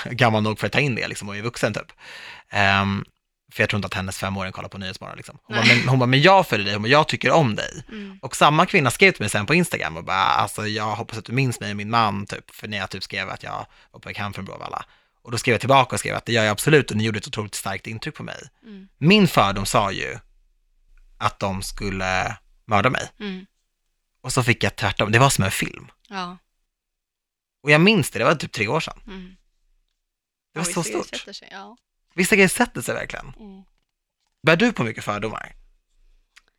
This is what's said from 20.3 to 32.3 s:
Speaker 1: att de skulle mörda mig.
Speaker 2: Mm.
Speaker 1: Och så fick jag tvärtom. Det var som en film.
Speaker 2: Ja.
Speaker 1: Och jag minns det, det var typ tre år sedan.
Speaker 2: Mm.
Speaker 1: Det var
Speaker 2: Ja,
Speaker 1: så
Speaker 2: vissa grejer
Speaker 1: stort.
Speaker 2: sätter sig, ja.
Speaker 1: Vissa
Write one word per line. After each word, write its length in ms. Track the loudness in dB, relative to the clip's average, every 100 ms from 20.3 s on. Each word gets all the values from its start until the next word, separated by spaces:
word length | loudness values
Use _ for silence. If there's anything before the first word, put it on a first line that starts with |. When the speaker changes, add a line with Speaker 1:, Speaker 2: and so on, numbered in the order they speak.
| _ _ _ _ _ _ _ _ -6
Speaker 1:
att 200 | -6 -4
de 240 | -4 -4
skulle 760 | -6 -8 -6 -4 -2 -2 -2 -6 _ _ -2
mörda 240 | 2 2
mig. 200 | 0 -6 -10
Speaker 2:
Mm. 260 | -10 -10 -14 _ _ _ _ _ _ _
Speaker 1:
Och 100 | -4
så 100 | 0
fick 220 | 2 2
jag 120 | 0 -2
tvärtom. 360 | -2 0 2
Det 60 | 4
var 120 | 4
som 140 | 4
en 60 | 0
film. 360 | -2 -6 -8 -18 _ _
Speaker 2:
Ja. 280 | -10 -10 -12 _ _ _ _ _ _ _ _ _ _ _ _
Speaker 1:
Och 80 | 2
jag 100 | 4
minns 300 | 6 4 0
det, 80 | 0
det 60 |
var 100 | 0
typ 180 | 0 -4
tre 160 | -6 -4
år 120 | -4
sedan. 200 | -6 -12 -16
Speaker 2:
Mm. 300 | -18 -18 -20 _ _ _ _ _ _ _ _ _ _ _
Speaker 1:
Det 60 | -8
var 60 | -4
Speaker 2:
Ja, 60 |
Speaker 1:
så 80 | -4
Speaker 2:
vissa 100 | -4
grejer 100 | -4
Speaker 1:
stort. 140 | -6 -10
Speaker 2:
sätter 120 | -12
sig, 160 | -16 -18
ja. 240 | -18 -18 -20 _ _ _
Speaker 1:
Vissa 220 | -2 2